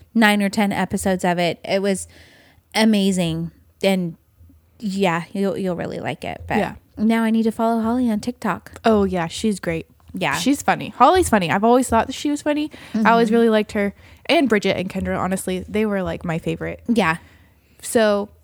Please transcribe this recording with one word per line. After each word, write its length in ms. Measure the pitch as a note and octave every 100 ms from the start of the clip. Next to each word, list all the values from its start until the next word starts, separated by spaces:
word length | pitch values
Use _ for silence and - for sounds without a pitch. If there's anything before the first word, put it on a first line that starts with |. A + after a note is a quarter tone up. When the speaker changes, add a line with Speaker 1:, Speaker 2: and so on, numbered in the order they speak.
| _
Speaker 1:
nine 280 | A3+ G#3+ G#3
or 80 | G3
ten 220 | A3 G3+
episodes 500 | - F#3 G3 G3 F#3
of 140 | F3+ F3
it. 200 | F3 -
It 180 | - G3
was 260 | G3+ F#3+ - - - - _ _ _ G#3
amazing. 760 | A3+ G#3 G3 F#3 E3+ D#3+ E3 - _ _
And 340 | G3 F#3+ E3+ - _ _ - _ _ -
yeah, 440 | G#3+ F#3+ F#3 E3 D#3+
you'll, 260 | G3 G3 -
you'll 180 | F#3+ E3+
really 220 | - -
like 240 | B2 - -
it. 180 | - -
But 100 | -
Speaker 2:
Yeah. 180 | F3+ - _ -
Speaker 1:
now 260 | A3 A3+
I 60 | A3
need 120 | A3+
to 80 | A3
follow 300 | A3 A3+ A#3
Holly 300 | A3+ B3 B3
on 80 | G#3+
TikTok. 540 | A#3+ A#3+ G#3 F3+ - - A3+
Speaker 2:
Oh, 200 | G#3+ G3
yeah. 220 | F3+ E3
She's 320 | - A3 F#3+
great. 280 | F3+ E3 - _ -
Speaker 1:
Yeah. 220 | F#3 D#3 C#3
Speaker 2:
She's 240 | C4 C#4+
funny. 280 | - D#3+ D#3
Holly's 400 | - C4 F#4 -
funny. 200 | G#3+ E3
I've 140 | F3
always 240 | A3+ B3+ B3
thought 160 | A3+ A#3
that 60 |
she 160 | - D4+
was 120 | D4
funny. 260 | D4+ D4 D4+ - -
I 160 | A3 G#3+
always 180 | A#3 A3+
Speaker 1:
Mm-hmm. 60 | A#3
Speaker 2:
really 140 | A#3
liked 220 | G#3+ G#3+
her. 240 | G#3+ G3+ - - - -
And 200 | D#4 C4
Bridget 260 | G#3 G3 -
and 100 | F#3
Kendra, 280 | F#3+ F#3 F#3
honestly, 480 | F#3 F#3+ - F#3 -
they 180 | G#3 A3
were, 180 | G3
like, 200 | E3+ F3 F3
my 120 | E3
favorite. 440 | E3 E3 E3 E3+ -
Speaker 1:
Yeah. 300 | A3 E3+ E3+ - _ _ _ _ _
Speaker 2:
So 480 | - A#3 G#3+ G3+ G#3 _